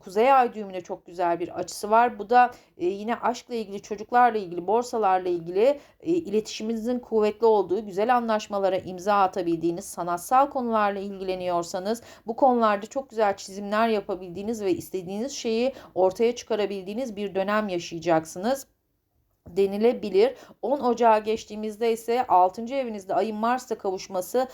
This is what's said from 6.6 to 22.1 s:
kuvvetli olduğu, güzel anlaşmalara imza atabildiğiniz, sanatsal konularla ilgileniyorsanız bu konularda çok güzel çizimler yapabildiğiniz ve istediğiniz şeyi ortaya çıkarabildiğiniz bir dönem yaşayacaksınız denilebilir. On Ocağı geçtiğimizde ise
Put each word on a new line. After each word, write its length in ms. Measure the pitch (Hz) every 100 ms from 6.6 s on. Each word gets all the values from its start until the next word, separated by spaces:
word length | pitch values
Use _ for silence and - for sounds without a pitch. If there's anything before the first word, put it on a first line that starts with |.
| 220 226 220 247
kuvvetli 480 | 247 220 214 208 226
olduğu, 400 | 214 180 190 214
güzel 300 | 185 220 247
anlaşmalara 640 | 233 214 - 202 196 185
imza 440 | - 185 185 202
atabildiğiniz, 640 | 185 196 170 165 165 170
sanatsal 640 | - - 175 175 - 254 285
konularla 500 | 277 240 220 208 202
ilgileniyorsanız 1040 | 202 190 190 185 180 175 170 190 190 240 - - -
bu 100 | 226
konularda 500 | 269 247 220 202 220
çok 240 | 277 269
güzel 260 | 220 208 196
çizimler 520 | - 190 202 214 226
yapabildiğiniz 760 | 214 202 180 185 175 202 226
ve 100 | 196
istediğiniz 600 | 170 - 185 175 196 269
şeyi 400 | - 233 226 254 - -
ortaya 400 | 170 185 185 233
çıkarabildiğiniz 800 | 240 - 214 196 202 185 208 262 202
bir 180 | 202
dönem 340 | 180 190 214 208
yaşayacaksınız 960 | 175 170 165 165 160 160 180 208 269 - _ _ _ _ _ _ _ - 175
denilebilir. 800 | 196 202 226 220 208 185 240 539 - -
On 180 | 208 285
Ocağı 440 | 247 226 233 214
geçtiğimizde 680 | 214 220 - 214 214 208 233
ise 340 | 226 -